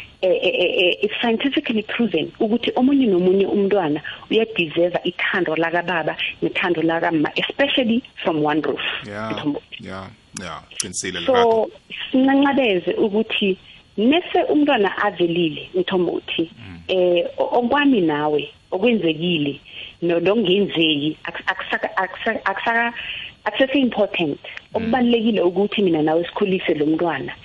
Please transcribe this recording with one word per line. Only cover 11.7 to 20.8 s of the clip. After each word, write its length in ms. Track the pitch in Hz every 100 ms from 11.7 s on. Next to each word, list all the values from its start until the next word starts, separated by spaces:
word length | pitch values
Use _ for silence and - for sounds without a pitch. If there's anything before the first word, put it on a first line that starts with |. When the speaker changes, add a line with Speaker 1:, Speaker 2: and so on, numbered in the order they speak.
| - - - -
Speaker 1:
sincancabeze 800 | 262 269 277 277 277 247 185 170
ukuthi 640 | - 220 202 220 - 202 190 - - _ -
nese 460 | 226 320 349 359 -
umntwana 480 | 302 294 247 196 -
avelile, 720 | 208 175 170 165 160 147 -
Mthombothi, 760 | 185 180 185 170 - - - 165 -
Speaker 2:
Mm. 220 | 101 85 85
Speaker 1:
eh, 380 | 185 180 175 175 -
o-, 200 | - 247
okwami 420 | 240 277 285 240
nawe, 480 | 165 147 151 151 147 - _
okwenzekile, 920 | 185 233 220 165 151 175 165 143 131 - - - -
no-, 180 | 170 170
nokungenzeki, 960 | 170 220 180 190 180 160